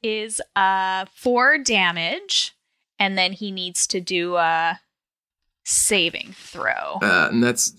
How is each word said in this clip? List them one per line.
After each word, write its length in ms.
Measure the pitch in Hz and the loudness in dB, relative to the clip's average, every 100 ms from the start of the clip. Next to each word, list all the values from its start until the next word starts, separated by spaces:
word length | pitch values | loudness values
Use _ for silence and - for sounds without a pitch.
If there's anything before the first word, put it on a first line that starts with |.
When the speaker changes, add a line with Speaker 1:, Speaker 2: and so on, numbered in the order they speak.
Speaker 1:
is, 400 | 220 214 220 220 - - | -6 -6 -6 -10 -4 0
uh, 500 | 190 190 185 190 190 | 2 2 -2 -4 -8
four 440 | _ 254 247 254 302 | _ 0 4 4 4
damage, 960 | 262 214 180 170 165 339 403 - - - _ _ _ _ | 2 2 2 2 -4 -6 -4 -2 -2 -8 _ _ _ _
and 180 | 196 190 | -2 0
then 140 | 185 | -2
he 180 | 190 208 | -2 -10
needs 360 | 190 180 180 - | -8 -8 -4 -2
to 140 | 190 | -2
do 340 | 175 180 175 175 | -2 -4 0 0
a 440 | 165 165 165 175 _ _ _ _ _ _ _ _ - | 2 2 -2 -4 _ _ _ _ _ _ _ _ -4
saving 680 | - - 202 170 - - 190 | 0 2 2 0 -4 -14 -18
throw. 640 | - - - - 73 78 | -18 -6 -4 -4 -4 -2
Speaker 2:
Uh, 280 | 101 90 78 | 2 4 4
and 100 | 113 | 4
that's, 320 | 120 120 - | 2 2 -2